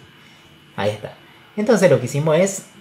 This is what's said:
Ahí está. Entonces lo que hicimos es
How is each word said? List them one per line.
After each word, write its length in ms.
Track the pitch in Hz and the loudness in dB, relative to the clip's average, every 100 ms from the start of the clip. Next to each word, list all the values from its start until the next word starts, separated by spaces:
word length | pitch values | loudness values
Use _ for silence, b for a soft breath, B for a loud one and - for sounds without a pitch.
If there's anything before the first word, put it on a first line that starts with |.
| - b b b b - _ - | -20 b b b b -20 _ -6
Ahí 140 | 101 | -6
está. 240 | 104 - - b b b - | -6 -14 -18 b b b -6
Entonces 340 | 214 214 180 | 0 2 4
lo 120 | 123 | 2
que 60 | 120 | 0
hicimos 300 | 143 160 156 | -4 0 2
es 300 | 196 - - - | 0 -4 -16 -4